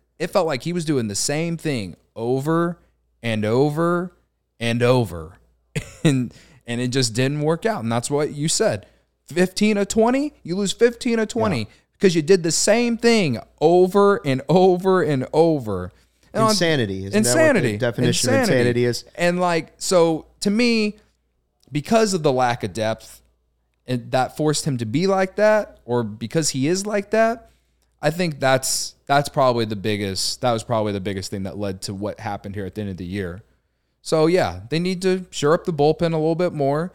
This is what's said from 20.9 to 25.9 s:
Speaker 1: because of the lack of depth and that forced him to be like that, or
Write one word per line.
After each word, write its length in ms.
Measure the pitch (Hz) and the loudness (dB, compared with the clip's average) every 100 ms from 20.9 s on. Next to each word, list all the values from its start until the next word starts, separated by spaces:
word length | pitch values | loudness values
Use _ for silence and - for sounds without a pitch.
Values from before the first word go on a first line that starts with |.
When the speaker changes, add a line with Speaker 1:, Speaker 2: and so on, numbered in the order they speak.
| 208 _ _ _ _ _ _ _ | -6 _ _ _ _ _ _ _
Speaker 1:
because 400 | 143 - 226 220 | -6 0 2 2
of 100 | 185 | 2
the 100 | 151 | 0
lack 300 | 127 123 120 | 2 2 0
of 100 | 107 | -6
depth 480 | 87 110 110 - - _ _ _ _ _ _ - | -4 -4 -4 -10 -20 _ _ _ _ _ _ -8
and 240 | 127 120 | -6 -2
that 240 | 131 123 - | -2 -2 -2
forced 300 | 151 147 - | -2 0 -2
him 100 | 131 | -4
to 60 | 117 | -2
be 200 | 127 190 | 0 0
like 300 | 190 190 - | 0 -2 2
that, 420 | 214 214 208 - | 2 2 0 -10
or 160 | - | -4